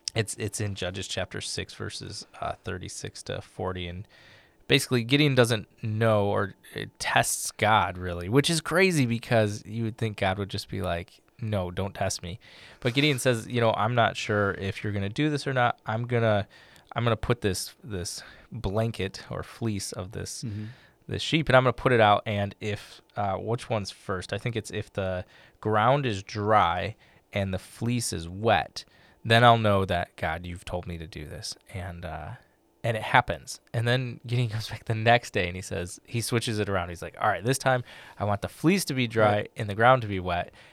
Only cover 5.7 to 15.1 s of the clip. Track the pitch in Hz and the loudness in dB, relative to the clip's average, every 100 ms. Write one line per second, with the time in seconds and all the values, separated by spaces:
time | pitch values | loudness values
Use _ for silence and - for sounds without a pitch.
5.7 | _ 110 107 113 107 101 101 98 - - | _ -4 2 4 4 2 0 -2 -6 -14
6.7 | 104 104 - - 127 - - - - 107 | -12 -12 -8 0 2 2 -2 -6 0 4
7.7 | 107 92 90 90 87 87 135 156 160 - | 4 2 -4 -6 -6 0 2 4 0 0
8.7 | 165 190 156 120 117 - 117 104 104 - | 2 4 4 2 0 2 2 2 -2 -8
9.7 | 113 113 - 113 101 95 92 95 95 - | -6 -6 -4 -6 0 0 0 -4 -8 -8
10.7 | 98 92 85 - - _ - 110 101 90 | -6 -4 -4 -6 -18 _ -10 -4 -2 -2
11.7 | 90 98 - 95 - 85 - - - - | -4 -6 -4 -4 -4 -8 -12 -16 -20 -20
12.7 | - 123 131 151 127 131 113 110 120 113 | -6 -2 2 2 4 2 2 0 2 2
13.7 | 101 107 120 104 - - 104 101 - 98 | 2 2 4 2 2 0 2 2 0 -4
14.7 | - 107 101 98 | -6 -4 -4 -4